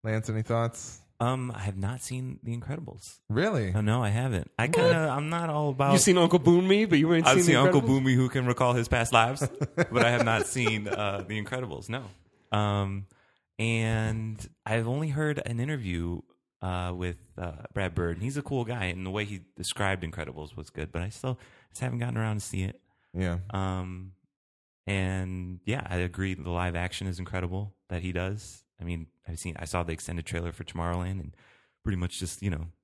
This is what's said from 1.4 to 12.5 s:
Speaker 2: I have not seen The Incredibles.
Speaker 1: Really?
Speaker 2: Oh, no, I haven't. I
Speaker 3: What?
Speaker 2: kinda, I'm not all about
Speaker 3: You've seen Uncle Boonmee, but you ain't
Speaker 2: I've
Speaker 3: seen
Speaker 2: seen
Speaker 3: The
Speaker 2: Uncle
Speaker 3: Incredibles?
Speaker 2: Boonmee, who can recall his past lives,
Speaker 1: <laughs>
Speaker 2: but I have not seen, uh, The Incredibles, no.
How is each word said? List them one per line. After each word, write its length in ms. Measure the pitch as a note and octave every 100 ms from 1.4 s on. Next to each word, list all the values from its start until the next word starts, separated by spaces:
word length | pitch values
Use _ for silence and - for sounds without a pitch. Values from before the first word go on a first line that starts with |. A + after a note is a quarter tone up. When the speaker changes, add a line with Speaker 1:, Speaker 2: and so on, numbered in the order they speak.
| B2
Speaker 2:
I 40 | G#2+
have 160 | G2+ F#2+
not 240 | G2 B2
seen 380 | - B2+ B2+ C3
The 140 | - A#2
Incredibles. 640 | - D3 D#3+ - - - _
Speaker 1:
Really? 460 | A2 G3 E3+ G2 G2
Speaker 2:
Oh, 60 |
no, 200 | G#2 A#2
I 60 | A2
haven't. 420 | G#2+ C3 G2 - -
I 60 | B2
Speaker 3:
What? 40 |
Speaker 2:
kinda, 360 | D3+ E3+ E3 D#3
I'm 180 | C3+ D3+
not 220 | E3+ E3
all 180 | D3+ D3
about 240 | C#3 C#3
Speaker 3:
You've 80 | F#3
seen 160 | - F3+
Uncle 220 | E3 F3
Boonmee, 480 | D#3+ F3 F#3 G3+ A3
but 100 | D#3
you 140 | D#3+
ain't 140 | E3 E3+
Speaker 2:
I've 80 |
Speaker 3:
seen 80 | F#3
Speaker 2:
seen 100 | E3+ C3
Speaker 3:
The 40 |
Speaker 2:
Uncle 220 | C#3 C#3
Speaker 3:
Incredibles? 180 | A#2 C3+
Speaker 2:
Boonmee, 100 | C3
who 140 | B2+ B2+
can 160 | C3+ B2
recall 260 | A#2+ B2+
his 160 | B2 A#2
past 240 | B2 A2+
lives, 340 | A#2 A2+ C#3 C#3 -
Speaker 1:
<laughs> 140 | C#3 -
Speaker 2:
but 260 | F3 A#2+
I 80 | A#2
have 120 | A#2+
not 220 | A#2 A2 G2+
seen, 420 | C3 A#2 A2 G#2
uh, 340 | F#2+ G#2 G2 F#2
The 100 | G#2+
Incredibles, 460 | G2+ B2+ B2 C#2 G2+
no. 140 | A#2+ A2 - _ _ _